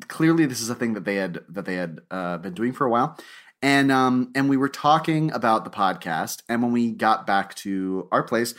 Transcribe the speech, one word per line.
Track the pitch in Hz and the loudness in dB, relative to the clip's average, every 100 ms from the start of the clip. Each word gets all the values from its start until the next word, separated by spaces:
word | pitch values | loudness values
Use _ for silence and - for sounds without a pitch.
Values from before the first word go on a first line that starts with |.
| - | -10
clearly | - 160 165 151 | 0 4 4 2
this | 117 | 0
is | 113 | -6
a | 123 | -4
thing | 117 | -2
that | 104 | -2
they | 92 98 | -2 -2
had, | 95 82 - | -2 -6 -10
that | 90 95 | -10 -6
they | 92 | -4
had, | 87 80 - | -4 -8 -12
uh, | 92 90 87 | -8 -6 -6
been | 92 | -8
doing | 87 120 | -4 -4
for | 127 135 | 0 2
a | |
while. | 117 143 - - - - - | 2 0 -4 -20 -20 -20 -4
And, | 139 139 139 | 2 4 4
um, | 135 131 127 123 135 | 4 4 2 0 0
and | 139 | 0
we | 135 | 0
were | 139 | -2
talking | - 147 160 160 156 156 | 0 4 4 4 0 0
about | 120 117 110 95 | 0 2 2 0
the | |
podcast. | - 95 90 92 80 104 - - | 0 0 0 -4 -4 -4 -8 -4
And | 117 | -2
when | 120 | 0
we | 120 117 | 0 0
got | 110 110 110 - | 2 2 2 2
back | 98 95 - | 0 0 -8
to | 101 98 95 92 - | -6 -4 -2 -4 -2
our | 120 | -2
place, | 160 117 117 | 0 0 -2